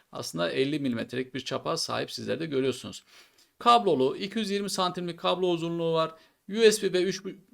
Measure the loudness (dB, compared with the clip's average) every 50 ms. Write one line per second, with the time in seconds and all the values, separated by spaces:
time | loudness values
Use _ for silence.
0 | _ _ -12 -10 -10 -8 -4 -4 -4 -2 0 0 0 0 0 -2 -2 -2 -2 -2
1 | -4 -6 -6 -6 -6 -6 -8 -8 -6 -6 -6 -4 -2 -2 -2 -2 -2 -2 -4 -4
2 | -4 -6 -8 -8 -6 -4 -4 -4 -4 -2 -2 0 0 0 -2 -4 -8 -12 -14 -14
3 | -18 _ -20 -20 -20 _ _ _ _ _ _ 2 6 6 6 6 6 4 4 4
4 | 4 2 2 -2 -6 -4 -4 -4 -2 -2 -2 -4 -4 -4 -2 -2 -2 -2 -2 -4
5 | -6 -8 -6 -2 0 0 0 2 2 0 0 0 -2 -4 -2 -2 0 0 2 2
6 | 0 0 -4 -10 -20 _ _ _ _ -6 2 6 6 6 6 6 2 0 2 2
7 | 2 0 -2 -4 -8 -12 -14 -14 -18 _